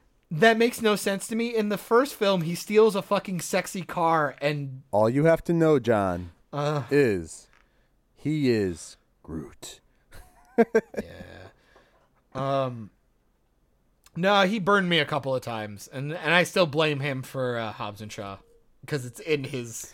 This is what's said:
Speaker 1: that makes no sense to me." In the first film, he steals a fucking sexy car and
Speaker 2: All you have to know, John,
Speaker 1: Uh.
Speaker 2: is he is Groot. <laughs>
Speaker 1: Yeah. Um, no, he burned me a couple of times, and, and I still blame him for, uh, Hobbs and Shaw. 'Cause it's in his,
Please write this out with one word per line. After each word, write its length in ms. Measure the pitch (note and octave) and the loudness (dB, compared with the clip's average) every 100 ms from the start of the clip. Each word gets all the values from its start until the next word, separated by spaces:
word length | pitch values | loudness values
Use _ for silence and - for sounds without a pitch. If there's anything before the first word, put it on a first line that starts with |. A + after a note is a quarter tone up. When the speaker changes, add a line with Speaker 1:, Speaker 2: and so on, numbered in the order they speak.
| _ _ _ | _ _ _
Speaker 1:
that 260 | D#3 A3+ A3 | 2 4 6
makes 240 | A#3+ A#3+ | 2 2
no 140 | A3 | 0
sense 320 | G3+ G#3 G3 - | 0 0 -4 -4
to 60 | |
me." 220 | A3+ A#3 A3+ | -4 -2 -2
In 140 | G#3 | -2
the 80 | G3 | -4
first 360 | - A#3 C#4 | 2 2 2
film, 280 | - G3 F#3+ | 0 2 2
he 120 | E3 | 0
steals 400 | E3+ - G#3 A3 | -6 2 4 6
a 80 | G3 | 4
fucking 380 | - G3+ - F3+ | 0 -2 -2 -8
sexy 420 | - F#3+ - G3 | -2 -4 -4 -8
car 540 | D#3+ - E3 E3 D3 - | -8 0 2 4 2 0
and 420 | C#3+ D3 C#3 C3 - | -4 -2 -6 -12 -2
Speaker 2:
All 180 | G2+ A2+ | 2 4
you 140 | C3 | 4
have 180 | D#3+ E3 | 4 4
to 80 | - | 2
know, 280 | E3+ D#3+ D3 | 2 4 4
John, 500 | A#2 A2 F#2+ F2+ F2 - _ | 4 2 2 -2 -6 -16 _
Speaker 1:
Uh. 320 | C#3+ D3 D3+ B2 | -4 -2 -4 0
Speaker 2:
is 600 | C#3+ C3 F#2+ E2 - - _ _ _ _ _ _ | 4 4 2 -4 -14 -20 _ _ _ _ _ _
he 360 | _ C#3+ D#3 C3 | _ -4 0 2
is 440 | A2+ G2 E2 - - _ _ | 2 0 -4 -12 -20 _ _
Groot. 560 | - D#2+ - - - - _ _ _ - - _ _ - | -14 -12 -12 -16 -20 -20 _ _ _ -20 -20 _ _ 0
<laughs> 20 | A3 A3 - - | 2 2 -2 -8
Speaker 1:
Yeah. 460 | - F2 F2+ F2+ F#2 _ _ _ _ _ _ _ _ | -12 -16 -18 -20 -20 _ _ _ _ _ _ _ _
Um, 560 | C3 C3+ C#3 C3 A#2+ G#2 _ _ _ _ _ _ _ _ _ _ _ _ E3 | -8 -2 -2 -2 -6 -14 _ _ _ _ _ _ _ _ _ _ _ _ -2
no, 260 | F#3 G3+ | 2 4
he 160 | F#3+ A3+ | 4 2
burned 300 | F3+ G3+ F3+ | 2 2 4
me 100 | E3+ | 0
a 60 | |
couple 300 | C#3+ D3+ C3 | 0 -2 -2
of 80 | C3 | -4
times, 460 | A#2+ A2+ G#2+ G#2 - | -4 -8 -8 -12 -14
and, 200 | C3+ D3 | -10 -8
and 200 | E3 D#3 | -6 0
I 80 | E3+ | 2
still 220 | E3+ G3 E3+ | 2 2 2
blame 340 | D3 D#3 C#3+ | 2 0 0
him 220 | C#3+ C3+ | -4 -6
for, 340 | B2+ C#3 B2+ A#2+ | -8 -6 -4 -4
uh, 140 | A2 | -6
Hobbs 280 | G#2 G#2+ G2+ | -8 -10 -10
and 120 | G#2+ | -14
Shaw. 260 | - G2 G2 _ _ _ _ - | -12 -12 -12 _ _ _ _ -10
'Cause 180 | D3 | -8
it's 160 | B2 - | -8 -12
in 240 | E3 C#3+ | -2 -2
his, 480 | C3 C3+ A#2 A2+ - | -2 -8 -8 -12 -16